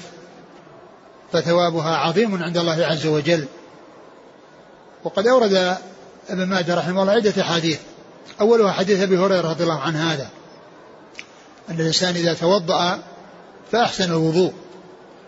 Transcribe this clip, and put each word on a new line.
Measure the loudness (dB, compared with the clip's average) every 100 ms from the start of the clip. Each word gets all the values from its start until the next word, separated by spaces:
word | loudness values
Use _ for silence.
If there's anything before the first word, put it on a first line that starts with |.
| -4 -20 -20 -20 -20 -20 -20 -20 -20 -20 -20 -20 -4
فثوابها | -2 0 2 2 0 -2 -2
عظيم | 0 0 0 -2
عند | -4 -2
الله | -2 0 0
عز | -2 0
وجل. | 0 0 0 -2 -14 -20 -20 -20 -20 -20 -20 -20 -20 -20 -20 -20 -20 -20 -12
وقد | -8 -2 2
أورد | 4 4 2 0 -2 -8 -20 -20 -20 -8
ابن | -6
ماجه | -2 -2 0 -2
رحمه | -2 0
الله | 2
عدة | 2 2 0
أحاديث، | 0 0 0 -4 -8 -20 -20 -20 -14 0
أولها | 4 4 4
حديث | 2 0 2
أبي | 2 2
هريرة | 2 2 0
رضي | -2
الله | -2 -2
عنه | -4 -2 -2
هذا، | -4 -8 -16 -20 -20 -20 -20 -20 -20 -20 -20 -20 -20 -20 -20 -10
أن | -4
الإنسان | -2 0 -2 0
إذا | -2
توضأ | 0 2 2 0 -2 -2 -4 -10 -20 -20 -20 -20 -20 -4
فأحسن | 0 0 -2 -2
الوضوء، | 0 0 2 0 -2 -20 -20 -20 -20 -20 -20